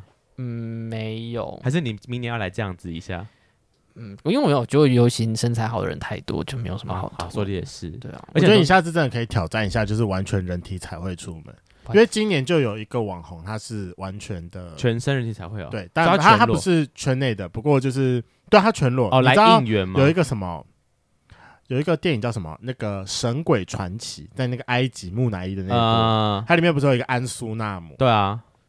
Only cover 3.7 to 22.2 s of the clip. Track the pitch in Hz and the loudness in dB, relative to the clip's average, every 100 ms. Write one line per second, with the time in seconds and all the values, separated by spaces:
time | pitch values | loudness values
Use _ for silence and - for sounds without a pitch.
3.7 | _ _ - 110 101 151 254 214 143 117 | _ _ -18 -18 -8 -2 0 2 2 2
4.7 | 139 143 120 120 - 113 113 120 113 110 | 4 6 6 4 4 -2 0 -2 -2 -2
5.7 | 113 92 78 - - - - - 131 107 | -4 -4 -6 -8 -10 -6 -6 -6 -8 -8
6.7 | - - 90 - - 87 107 98 92 - | -8 -8 -8 -8 -10 -8 -6 -4 -6 -8
7.7 | - 82 104 127 - - 156 185 214 156 | -12 -14 -12 -16 -16 -4 2 6 6 6
8.7 | 185 170 165 131 117 117 - 82 110 101 | 4 2 0 0 -2 -2 -2 -2 -2 -2
9.7 | 117 104 110 107 92 95 98 90 87 - | -2 -2 0 0 -2 -2 -4 -4 -8 -8
10.7 | 90 - 82 92 87 95 80 76 - _ | -12 -12 -10 -10 -10 -12 -14 -18 -20 _
11.7 | _ - 202 233 214 214 156 131 165 117 | _ 2 4 6 4 0 0 2 2 2
12.7 | 107 107 123 104 87 82 85 85 110 - | -4 -6 -4 -4 -8 -14 -14 -10 -10 -8
13.7 | 107 92 87 95 101 - 90 85 92 87 | -8 -8 -10 -10 -10 -10 -10 -10 -16 -14
14.7 | 78 123 113 139 135 113 104 87 104 76 | -2 0 0 -2 -2 -4 -8 -10 -10 -10
15.7 | 107 87 160 170 196 180 214 233 214 190 | -10 -6 0 2 6 6 6 6 2 2
16.7 | 165 143 - 139 131 135 101 87 - 147 | 2 0 -4 -2 0 0 -2 -6 -4 2
17.7 | 139 131 131 131 123 - _ - 208 214 | 2 2 0 2 0 -4 _ 6 6 6
18.7 | - 131 131 110 131 127 139 220 - 117 | 2 0 2 4 6 6 8 8 8 6
19.7 | 107 92 92 139 175 151 113 92 80 - | 0 0 4 4 4 0 -2 -6 -8 -12
20.7 | _ _ _ _ _ _ - - _ - | _ _ _ _ _ _ -20 -20 _ -4
21.7 | 127 151 156 180 120 | -2 0 0 0 0